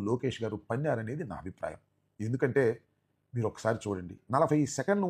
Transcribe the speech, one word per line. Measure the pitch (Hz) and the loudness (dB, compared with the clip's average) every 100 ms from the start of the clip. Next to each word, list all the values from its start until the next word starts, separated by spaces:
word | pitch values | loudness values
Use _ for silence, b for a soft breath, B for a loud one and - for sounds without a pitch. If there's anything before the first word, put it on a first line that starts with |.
| 101 | 0
లోకేష్ | 123 131 - | 0 -2 -4
గారు | 113 104 - | -4 -6 -4
పన్నారనేది | 117 151 117 110 147 127 | -2 0 -2 -4 -6 -8
నా | 73 | -8
అభిప్రాయం. | 90 - 78 78 _ _ _ - 110 | -10 -8 -8 -8 _ _ _ -8 -4
ఎందుకంటే | 127 139 139 120 123 _ _ _ _ _ | 0 2 4 4 2 _ _ _ _ _
మీరు | 120 107 | -2 -2
ఒకసారి | - 110 113 | 0 0 0
చూడండి, | 104 92 87 92 - | -2 -4 -6 -12 0
నలభై | 135 156 151 135 - | 2 4 4 2 0
సెకండ్లు | 170 202 | 0 2